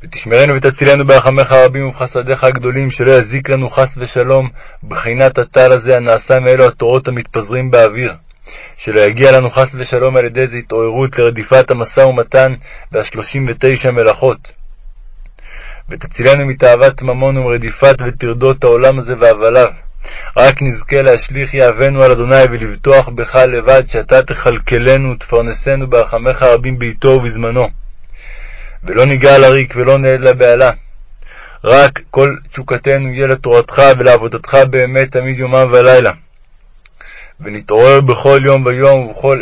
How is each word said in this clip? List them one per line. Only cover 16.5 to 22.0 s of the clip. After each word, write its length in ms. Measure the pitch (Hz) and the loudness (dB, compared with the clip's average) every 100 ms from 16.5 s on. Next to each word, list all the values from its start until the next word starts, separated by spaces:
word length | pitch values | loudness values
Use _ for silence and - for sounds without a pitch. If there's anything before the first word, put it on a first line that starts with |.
| 131 127 120 135 131 | 0 2 4 2 0
ממון 360 | 127 127 135 135 | -6 -4 -2 -2
ומרדיפת 580 | 123 120 113 - 139 131 123 | -4 -4 -6 0 2 2 -2
וטרדות 560 | 120 120 117 131 135 | -8 -8 -2 -2 0
העולם 360 | 127 117 131 135 | 2 4 2 0
הזה 140 | 117 120 | -6 0
והבליו. 480 | 117 107 113 123 117 - - - - - - - | 2 2 2 2 0 -2 -16 -16 -16 -16 -8 2
רק 240 | 131 131 | 2 2
נזכה 400 | 135 113 - 139 | -4 -4 -4 0
להשליך 520 | 135 120 - 131 131 | 2 2 -2 -10 -8
יהבנו 500 | 139 123 110 135 135 | 0 0 2 -2 2